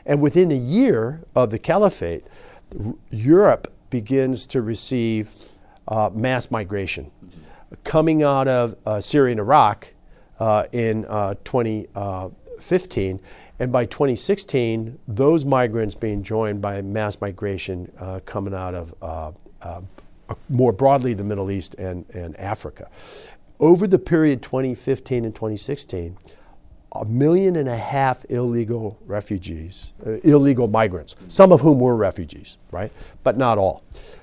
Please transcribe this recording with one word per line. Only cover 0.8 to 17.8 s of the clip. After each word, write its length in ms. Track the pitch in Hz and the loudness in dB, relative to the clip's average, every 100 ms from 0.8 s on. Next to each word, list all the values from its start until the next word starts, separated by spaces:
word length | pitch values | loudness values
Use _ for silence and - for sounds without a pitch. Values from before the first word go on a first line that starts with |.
| 262 120 117 160 - 131 | 2 2 -2 -6 -4 0
of 160 | 113 | 0
the 80 | 92 | 0
caliphate, 680 | - 185 208 - 85 82 - - - - - - | 0 2 2 2 -6 -6 -10 -20 -20 -20 -16 -10
R-, 160 | 104 156 - | -10 -10 -10
Europe 600 | 113 123 175 196 113 - - - | -2 4 6 6 4 -2 -20 -8
begins 580 | 123 104 135 131 127 - | -8 -2 0 0 -2 -4
to 140 | 131 | -4
receive, 680 | 107 110 - 127 113 110 104 - - - - _ - | -2 -4 -4 -2 0 -2 -6 -12 -20 -20 -20 _ -6
uh, 220 | 110 104 | -2 0
mass 360 | 110 127 127 - | 0 -2 -2 -4
migration. 640 | 113 92 101 92 - 67 - - - - - - - | -6 -4 -6 -4 -8 -12 -18 -20 -20 -20 -20 -20 -14
Coming 400 | - 160 160 156 | -2 2 2 4
out 240 | 143 135 135 | 2 2 2
of, 280 | 123 117 - 107 | 2 0 -4 -4
uh, 140 | 104 | -4
Syria 320 | - 147 127 | 0 2 4
and 60 | 110 | 2
Iraq, 540 | 101 151 107 - - _ - - _ - | 4 4 4 2 -10 _ -20 -20 _ -4
uh, 260 | 110 107 - | 0 2 0
in, 340 | 120 113 110 - | -2 -2 -2 -4
uh, 300 | 107 98 98 | -4 -4 -6
twenty, 440 | - 127 113 107 - 101 | -4 -2 -2 -4 -8 -8
uh, 340 | 101 92 95 - - - | -8 -8 -10 -14 -20 -16
fifteen, 600 | - 180 - - 95 95 - - - - | -2 -2 -2 -4 -4 -6 -12 -20 -16 -8
and 120 | 123 | -2
by 140 | 123 117 | -2 -2
twenty 300 | - 143 117 | 0 0 0
sixteen, 840 | - 202 - 131 117 113 113 135 - | -2 -2 -2 -2 -2 -4 -6 -12 -8
those 380 | 104 139 165 139 | 0 2 2 2
migrants 500 | 131 120 113 107 - | 2 2 0 -4 -4
being 260 | 110 101 | -6 -4
joined 400 | 98 110 107 104 | -4 -2 -2 -4
by 200 | 101 98 | -6 -6
mass 380 | 98 107 104 - | -6 -4 -4 -4
migration, 680 | 101 92 101 92 - 90 | -8 -6 -6 -6 -6 -8